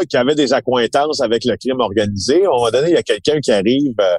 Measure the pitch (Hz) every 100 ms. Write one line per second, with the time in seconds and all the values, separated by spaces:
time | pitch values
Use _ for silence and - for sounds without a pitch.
0 | 180 135 123 151 135 127 120 127 113 139
1 | 151 139 120 117 123 104 123 131 113 98
2 | 104 101 95 156 190 127 120 117 156 156
3 | - 107 - 151 135 104 98 131 143 107
4 | 95